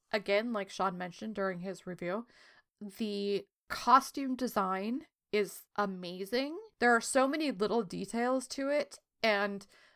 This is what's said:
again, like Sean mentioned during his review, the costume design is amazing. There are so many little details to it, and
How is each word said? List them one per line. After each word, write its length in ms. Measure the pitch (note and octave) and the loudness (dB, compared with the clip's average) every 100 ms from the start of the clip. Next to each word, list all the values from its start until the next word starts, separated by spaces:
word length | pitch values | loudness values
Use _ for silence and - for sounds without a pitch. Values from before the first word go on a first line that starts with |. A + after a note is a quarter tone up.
| - | -6
again, 420 | A3 F#3+ G3+ A#3+ | -4 2 0 2
like 180 | A3 G3 | -4 -6
Sean 260 | - F#3+ F3+ | -2 -2 -2
mentioned 380 | F3+ - A3 G#3 | -10 -10 -8 -4
during 240 | G3 F3 | -2 -2
his 260 | F#3 F3 - | -8 -8 -10
review, 400 | F3+ F3 G3+ A#3+ - - - _ - G#3 - | -6 -4 -4 -6 -18 -20 -20 _ -16 -14 -6
the 480 | A3 G3+ G3+ G3 - _ - | -4 -2 0 -2 -4 _ -10
costume 640 | - - C4 - - C4+ B3 | -4 6 6 6 -6 -4 -2
design 680 | B3 A3 F#3+ F#3+ G#3 C4 - _ - | 0 0 0 -2 -2 -4 -8 _ -2
is 320 | G#3 F#3+ - - - | 0 0 -4 -10 -2
amazing. 840 | G#3 F#3 F3 F3+ G3 A#3+ C#4 E4+ A4 - | -2 -2 -8 -8 -2 0 -2 -6 -10 2
There 160 | A#3+ A#3 | 6 6
are 60 | |
so 260 | - C4 C4+ | 4 4 4
many 240 | D4+ D4+ | 2 0
little 320 | F#3 G#3 A3+ | 0 2 2
details 640 | F3+ F3 F#3+ A#3 B3 C4 - | 0 -4 -4 -2 0 0 -2
to 220 | - C4+ | -4 0
it, 280 | D4 - - _ - | 0 -2 -8 _ -2
and 460 | A3+ G3+ G3+ G3+ - - - | 2 2 0 -4 -12 -20 -20